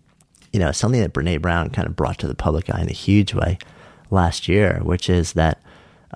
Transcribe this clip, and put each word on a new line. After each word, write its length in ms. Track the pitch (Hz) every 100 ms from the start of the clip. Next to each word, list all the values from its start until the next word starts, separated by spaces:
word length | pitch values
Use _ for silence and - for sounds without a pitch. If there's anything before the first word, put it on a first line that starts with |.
| _ _ _ _ _
you 80 | 104
know, 100 | 82
something 280 | - 110 127
that 120 | 95
Brené 280 | - 78 80
Brown 280 | 87 85 82
kind 160 | - 82
of 80 | 87
brought 220 | - -
to 80 | -
the 60 |
public 380 | - - 78 -
eye 80 | 87
in 80 | 82
a 40 |
huge 400 | - - 101 98
way 240 | - - 92 - - - - -
last 380 | 95 85 - -
year, 320 | 95 101 82
which 280 | 85 90 -
is 220 | 90 82
that, 260 | 85 80 - - - - _ _